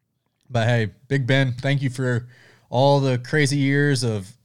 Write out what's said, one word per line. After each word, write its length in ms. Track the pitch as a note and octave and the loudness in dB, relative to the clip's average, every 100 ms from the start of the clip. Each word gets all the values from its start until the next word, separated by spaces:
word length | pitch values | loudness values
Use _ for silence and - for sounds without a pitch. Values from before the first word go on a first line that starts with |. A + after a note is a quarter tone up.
| _ _ _ _ - | _ _ _ _ -6
But 200 | B2 A2+ | -2 0
hey, 220 | A#2+ G#2 - - | 0 -2 -8 -4
Big 180 | C#3 B2 | -2 0
Ben, 260 | C3+ C3+ | 2 0
thank 300 | A#2+ C#3 C#3 | -2 -2 -2
you 80 | C3+ | -2
for 380 | B2 B2+ A#2 B2 - - _ _ | -4 -2 -2 -4 -16 -20 _ _
all 300 | A#2+ C#3 C#3+ | 2 4 4
the 180 | C3+ B2 | 2 -2
crazy 380 | B2 D#3 C#3 C#3+ | -2 0 0 0
years 480 | C#3 C#3+ D3 B2+ | 0 2 2 0
of 260 | A#2+ G#2 F#2+ - | -2 -4 -8 -16